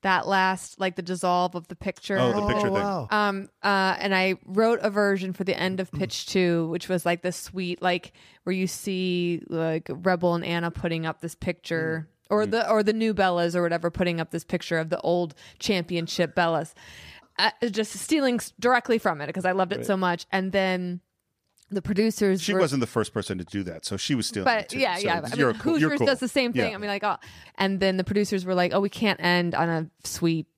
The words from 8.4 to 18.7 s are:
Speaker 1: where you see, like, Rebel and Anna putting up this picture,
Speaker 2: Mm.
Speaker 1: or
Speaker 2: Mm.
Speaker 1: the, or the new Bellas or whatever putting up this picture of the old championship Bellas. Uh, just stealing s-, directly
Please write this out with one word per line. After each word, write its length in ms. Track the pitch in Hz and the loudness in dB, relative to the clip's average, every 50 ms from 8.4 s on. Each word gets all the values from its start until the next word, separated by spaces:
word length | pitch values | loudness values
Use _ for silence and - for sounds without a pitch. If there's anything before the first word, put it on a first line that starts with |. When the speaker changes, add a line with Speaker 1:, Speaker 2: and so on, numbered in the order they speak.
| _ | _
Speaker 1:
where 100 | - 185 | -2 0
you 100 | 190 185 | 0 0
see, 760 | 180 - - - 202 190 185 185 185 180 180 175 175 175 165 - - | -2 -2 -6 -6 -4 -2 -2 0 0 0 0 0 0 -2 -2 -4 -6
like, 400 | - 160 160 165 160 160 - - | -4 -2 -2 0 -2 -2 -4 -6
Rebel 440 | - 147 175 190 185 175 175 180 170 | -10 -2 0 0 2 4 2 2 2
and 80 | 170 - | 2 -2
Anna 260 | - 170 170 170 170 | -2 -2 -2 -2 -4
putting 340 | 170 - - 175 165 165 165 | -4 -4 -4 -4 -2 -2 -4
up 140 | 160 160 _ | -6 -8 _
this 140 | - 165 - | -10 -12 -10
picture, 720 | _ - 190 170 _ _ - 165 165 160 160 160 160 156 - | _ -6 -6 -6 _ _ -6 -4 -2 -2 -2 -4 -6 -8 -12
Speaker 2:
Mm. 40 | _ _ _ _ | _ _ _ _
Speaker 1:
or 140 | 208 214 214 | 0 0 2
Speaker 2:
Mm. 60 | 208 | 2
Speaker 1:
the, 180 | 208 233 226 - | 0 0 2 2
or 120 | 220 214 | 2 4
the 120 | 208 202 214 | 4 2 2
new 200 | 220 226 220 214 | 2 2 0 2
Bellas 420 | 180 196 185 175 175 170 170 170 | 2 2 2 4 2 0 0 2
or 60 | 180 | 0
whatever 300 | 175 170 165 170 170 175 | 0 0 0 0 -2 -2
putting 300 | 165 - 185 175 170 170 | -2 0 -2 0 0 -2
up 100 | 160 - | -4 -4
this 140 | - 170 - | -6 -8 -6
picture 320 | _ - 175 - - 170 165 | _ -6 -4 -2 -2 -2 -2
of 100 | 160 160 | 0 -2
the 120 | 165 - | -4 -2
old 340 | - - 170 175 175 165 - _ - - - _ | 0 0 0 0 0 -4 -8 _ -20 -20 -18 _
championship 760 | - - 208 180 165 175 180 170 165 160 - - 175 160 - | -2 0 0 0 0 -2 -4 -4 -4 -4 -2 -2 -2 0 2
Bellas. 400 | - 175 165 165 151 160 - - - - - - - - - - - _ _ _ - | 0 0 2 2 0 -2 -4 -10 -20 -20 -20 -20 -20 -20 -20 -20 -20 _ _ _ 0
Uh, 140 | 190 220 - _ - 240 | 0 0 2 _ -4 -2
just 220 | 190 214 220 214 | 0 -2 -4 -4
stealing 440 | - 190 - - 311 311 277 262 240 | -4 -10 -2 0 2 2 4 2 2
s-, 180 | 233 - - _ - | 0 -4 -8 _ -2
directly 420 | 196 240 | 2 4